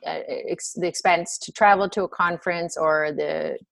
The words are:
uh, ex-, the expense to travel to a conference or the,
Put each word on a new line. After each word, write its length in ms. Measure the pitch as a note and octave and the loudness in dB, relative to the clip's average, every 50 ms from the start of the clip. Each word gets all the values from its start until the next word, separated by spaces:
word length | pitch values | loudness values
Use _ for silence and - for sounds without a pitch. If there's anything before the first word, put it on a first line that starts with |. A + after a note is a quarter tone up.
| - - | -8 -6
uh, 120 | D#3+ D#3+ - - | -6 -6 -6 -6
ex-, 460 | - - - - F3 - - - - | -8 -6 -4 -6 -6 -6 -6 -10 -6
the 120 | - F3 F3 | -4 -4 -4
expense 500 | E3+ - - F#3+ F3 E3+ E3+ - - - | -4 0 2 4 4 4 2 -2 -8 -10
to 120 | - - | -10 -10
travel 380 | - - A3 G#3 G3+ F#3+ G3 F#3 | 0 4 6 6 6 6 4 0
to 140 | - G#3+ F#3+ | 0 -2 -2
a 40 | F3 | -2
conference 720 | - - F3 F3 F3 E3 - F#3 E3+ E3+ E3+ E3+ - D3 | 0 0 0 0 0 -2 -2 -2 -2 -2 -4 -6 -4 0
or 340 | D#3+ D#3 D#3 D3+ D3+ D3+ | 2 4 4 4 2 0
the, 460 | D3+ - D3 D3+ D#3 D#3 D#3 D#3 C#3 - - _ | -2 -2 -2 -2 -2 -2 -2 -4 -6 -8 -10 _